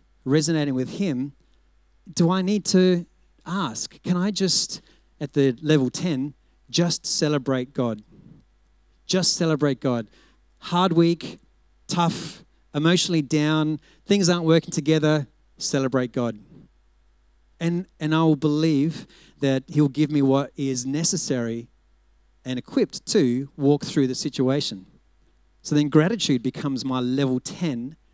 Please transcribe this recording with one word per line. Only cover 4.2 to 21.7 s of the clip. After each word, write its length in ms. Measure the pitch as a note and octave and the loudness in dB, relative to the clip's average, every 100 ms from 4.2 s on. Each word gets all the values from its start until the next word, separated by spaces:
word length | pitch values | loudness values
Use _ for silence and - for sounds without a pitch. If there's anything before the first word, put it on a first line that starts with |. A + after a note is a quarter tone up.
| F#3+ | 0
just, 500 | G3 F#3+ - - - - _ _ - | 0 0 0 -4 -8 -16 _ _ -10
at 120 | C#3+ | -4
the 220 | C#3+ C#3 B2 | 2 2 2
level 280 | D#3 D#3 B2+ | 2 2 2
ten, 440 | - F3 C3+ C#3+ - _ _ _ | -2 -4 -2 -4 -8 _ _ _
just 360 | - E3+ D#3+ - | -2 0 -2 -4
celebrate 680 | - D3+ D3 C3 C3 B2+ | -2 0 0 0 -2 -4
God? 300 | - B2 G#2+ - - - - _ _ _ _ _ _ - | -2 -2 -4 -10 -20 -20 -20 _ _ _ _ _ _ -4
Just 280 | F#3 E3+ - | 0 0 0
celebrate 440 | E3 D3+ D3 C3 | 0 2 0 0
God. 280 | C3+ A#2+ G#2+ _ _ _ _ _ | -2 -2 -4 _ _ _ _ _
Hard 340 | - F3 F#3 | -6 0 2
week, 460 | E3 E3+ E3+ - - _ _ _ _ - | 4 4 2 -6 -14 _ _ _ _ -6
tough, 580 | F3 E3+ - - - - _ _ | -2 0 -2 -8 -14 -20 _ _
emotionally 480 | D3 D#3+ F3 - E3 | 0 2 2 2 -2
down, 580 | C#3 D3+ D3+ D#3 D#3 D3+ - _ - | 0 0 2 0 0 -4 -8 _ 0
things 240 | G3+ F3 | 2 2
aren't 160 | F3 E3 | 2 4
working 260 | D#3+ - | 2 2
together, 560 | - D3+ D#3 D3+ D#3 C3 _ _ - | -2 0 2 2 0 -2 _ _ -12
celebrate 560 | - C#3 C3+ B2+ B2+ | -4 -2 0 -2 -2
God. 260 | C3 A#2+ G#2+ - - - _ _ _ _ _ _ _ _ - | -2 -4 -6 -14 -20 -20 _ _ _ _ _ _ _ _ -6
And, 280 | E3+ F3 F#3 - | -4 -2 -6 -6
and 160 | D#3 D#3+ | 0 2
I 80 | |
will 140 | D#3+ D3 | 4 4
believe 680 | D#3 D3 D#3+ C#3+ D#3 - - _ _ _ | 2 2 2 2 0 -4 -12 _ _ _
that 220 | C#3 C3+ - | -2 -2 0
he'll 220 | D3 D3 | 2 2
give 200 | C3+ D3+ | 2 0
me 120 | D3+ | 2
what 300 | C3+ C3+ C#3 - | 2 2 0 -4
is 280 | C3+ B2+ | -4 -4
necessary 840 | B2+ C#3+ E3 F3+ - C3 A#2 A#2 A#2+ | -4 -2 -2 -2 -2 -2 -2 -6 -10